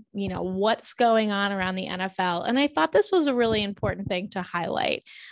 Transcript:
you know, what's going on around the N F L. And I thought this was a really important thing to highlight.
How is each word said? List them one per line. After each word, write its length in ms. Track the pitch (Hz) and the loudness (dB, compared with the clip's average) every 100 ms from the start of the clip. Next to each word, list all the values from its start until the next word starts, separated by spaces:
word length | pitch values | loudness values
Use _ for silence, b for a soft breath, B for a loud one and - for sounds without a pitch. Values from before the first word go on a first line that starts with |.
| - | -12
you 140 | 202 196 | -6 -6
know, 140 | 180 | -4
what's 520 | 175 190 208 226 - | -4 0 2 2 -2
going 380 | - 240 220 214 | 2 4 4 2
on 180 | 202 202 | 0 0
around 220 | 196 185 | 0 -2
the 140 | 185 185 | -4 -6
N 120 | 180 | -6
F 140 | 190 185 | -6 -2
L. 220 | 185 175 | 0 0
And 140 | - 247 | 0 2
I 120 | 285 | 2
thought 240 | 285 320 | 2 2
this 180 | - 415 | 2 4
was 160 | 381 294 | 2 2
a 80 | |
really 300 | 247 226 220 | 2 2 2
important 440 | 202 196 208 185 202 | -2 -2 -4 -4 -4
thing 220 | 180 196 | -4 -4
to 120 | 190 | -6
highlight. 600 | 180 175 175 - - - B B B | -6 -4 -4 -2 0 -2 B B B